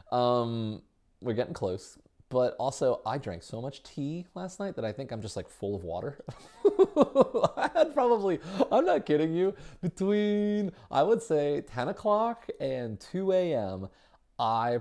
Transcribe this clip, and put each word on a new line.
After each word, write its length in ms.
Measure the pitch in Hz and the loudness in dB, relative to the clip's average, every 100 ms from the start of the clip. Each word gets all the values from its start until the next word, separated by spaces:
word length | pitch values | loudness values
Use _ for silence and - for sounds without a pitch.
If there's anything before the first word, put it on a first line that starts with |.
| - | -4
Um, 720 | 123 123 123 117 117 110 107 - _ _ _ | 2 4 2 0 -2 -4 -6 -14 _ _ _
we're 140 | 120 | -4
getting 200 | 110 127 | -2 -4
close. 440 | 165 98 92 - - _ _ - | -4 -4 -4 -10 -20 _ _ -4
But 260 | 127 123 - | 0 0 0
also, 420 | 127 - 135 120 110 | -4 0 0 0 -2
I 120 | 135 | -6
drank 260 | 110 85 | -6 -10
so 160 | - 113 | -10 -10
much 240 | 131 - | -10 -12
tea 420 | - - 139 170 180 | -12 -8 -6 -8 -10
last 240 | 180 185 - | -12 -12 -8
night 160 | 202 | -8
that 100 | - | -4
I 60 | 113 | -6
think 220 | 120 135 | -6 -8
I'm 80 | 110 | -8
just, 160 | 104 - | -8 -10
like, 120 | 87 | -10
full 280 | - 101 98 | -8 -6 -4
of 80 | |
water. 340 | 82 87 107 - - - - - | -6 -6 -8 -10 -14 -16 -18 0
<laughs> 0 | 415 403 - 302 - 277 - 233 - - | 2 4 4 4 4 4 4 2 0 0
I 140 | 285 | 0
had 220 | 339 320 | 2 2
probably, 460 | 277 247 226 196 165 170 196 - | 4 2 4 2 -2 -2 -2 2
I'm 120 | 226 349 | 4 4
not 200 | 294 - | 2 2
kidding 260 | 151 160 | 2 2
you, 200 | 165 190 196 - - | 2 0 -2 -12 -8
between, 920 | 175 - 190 208 208 208 208 208 196 - - | -6 -2 0 2 2 2 2 0 -2 -6 -2
I 140 | - | 2
would 180 | 175 226 | 4 2
say, 380 | - 151 147 143 | 2 0 2 -2
ten 280 | - 120 135 | -4 -4 -4
o'clock 600 | - 214 208 233 233 - - | -2 0 2 0 -4 -10 -6
and 400 | 139 127 117 104 | -4 -4 -6 -10
two 320 | - 180 190 | -8 -4 0
A 220 | 185 180 | 2 2
M, 340 | 131 98 95 95 _ _ _ _ - | 0 -2 -6 -10 _ _ _ _ -4
I 420 | 113 113 120 120 | 0 0 0 -2